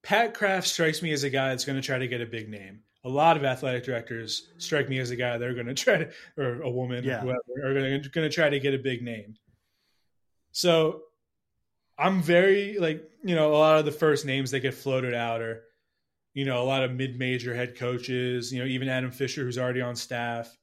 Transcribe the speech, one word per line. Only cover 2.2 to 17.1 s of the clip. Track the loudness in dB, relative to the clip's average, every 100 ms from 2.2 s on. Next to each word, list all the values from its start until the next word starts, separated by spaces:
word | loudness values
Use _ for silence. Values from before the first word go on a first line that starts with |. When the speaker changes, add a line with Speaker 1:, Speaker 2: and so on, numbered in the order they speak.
Speaker 1:
a | -6
big | -8 -10
name. | -14 -16 -20 _ _
A | -4
lot | 4 4 4
of |
athletic | 2 0 -2 -4
directors | -4 -6 -6 -10 -8 -10 -10 -14
strike | -2 -2 0
me | -2
as | -4
a | -2
guy | -2 -2
they're | -4 -4
gonna | -6
<laughs> |
try | 0 2 2
to, | 0 -8 -16 -4
or | -4 -4
a | -4
woman, | -4 -4 -4
Speaker 2:
Yeah. | -2 -2
Speaker 1:
whoever, | -2 -4 -6 -6
are | -2
gonna, | 0 0 -2 -2
gonna | -2 0
try | 2 2
to | 2
get | 0 0
a |
big | -2 -4
name. | -6 -10 -12 -20 _ _ _ _ _ _ _ _ _ _ _
So | 0 4 6 4 -2 -16 _ _ _ _ _ _ _ _ 0
I'm | 2 2
very, | 6 6 8 4 2 0
like, | 0 -2 -10 _
you | 0
know, | 4 6
a | 8
lot | 8 8
of | 4
the |
first | 2 4 4 0
names | -2 0
that | -2
get | -2 -4
floated | -2 0 0 -2
out | -2 -2
are, | -4 -8 _ _ _ _ _ _ _ -4
you | 0
know, | 0
a | 2
lot | 2
of | 0
mid-major | -2 -4